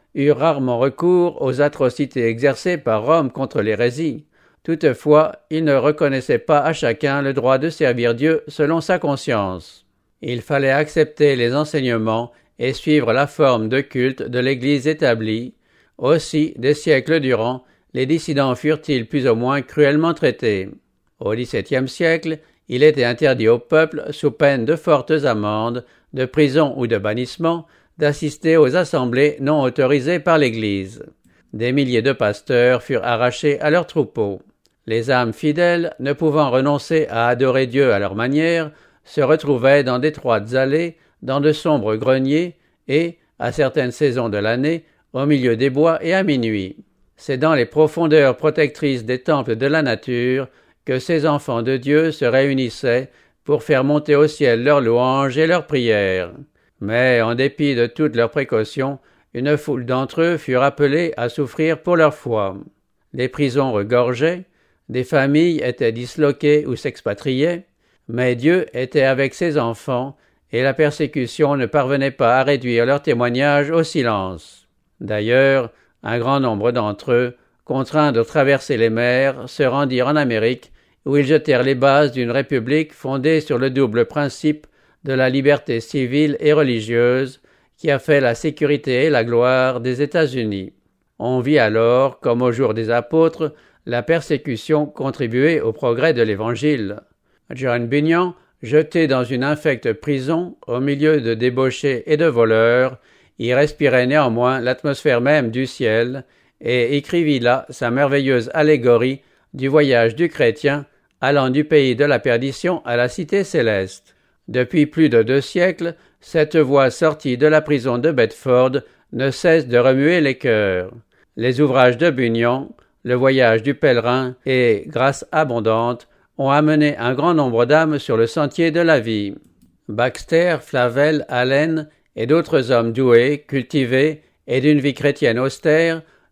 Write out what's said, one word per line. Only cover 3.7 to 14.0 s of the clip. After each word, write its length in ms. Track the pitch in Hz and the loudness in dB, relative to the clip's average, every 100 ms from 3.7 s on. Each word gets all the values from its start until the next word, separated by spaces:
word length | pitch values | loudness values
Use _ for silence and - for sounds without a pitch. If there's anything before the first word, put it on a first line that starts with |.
| 104 120 127 160 123 - _ _ _ | 0 -2 -2 -8 -8 -14 _ _ _
Toutefois, 680 | - 160 160 120 147 151 156 - - | -8 -2 0 0 4 4 4 -4 -8
ils 160 | 156 | -2
ne 100 | 156 | 2
reconnaissaient 640 | 135 131 151 147 135 - 123 | 2 2 0 0 -2 -2 -2
pas 200 | - 147 | 2 2
à 140 | 143 | 2
chacun 500 | 156 123 113 143 139 | -2 -2 -2 -2 -2
le 100 | 135 | -2
droit 260 | 131 123 135 | 0 0 0
de 120 | 156 | 0
servir 440 | - 139 123 120 | -2 0 0 0
Dieu 280 | 117 151 160 - | 0 0 0 -4
selon 320 | - 151 165 | -4 -2 -2
sa 180 | 151 180 | -2 -2
conscience. 880 | 151 135 - 113 98 92 - - _ _ _ - | -2 -4 -2 -2 -2 -6 -14 -20 _ _ _ -14
Il 200 | - 123 | -10 -8
fallait 280 | - 143 135 | -4 -2 2
accepter 640 | 139 151 165 156 - 147 131 | 0 0 0 0 2 2 2
les 180 | 120 | 0
enseignements 800 | 135 151 151 127 117 110 113 120 _ _ - | 0 -2 -2 -2 -2 -2 -2 -4 _ _ -6
et 140 | 123 | -6
suivre 400 | - - 151 117 | -4 0 0 2
la 140 | 120 143 | 0 0
forme 420 | - 139 120 110 | 0 2 2 0
de 120 | 131 | -4
culte 420 | 139 131 | -4 -2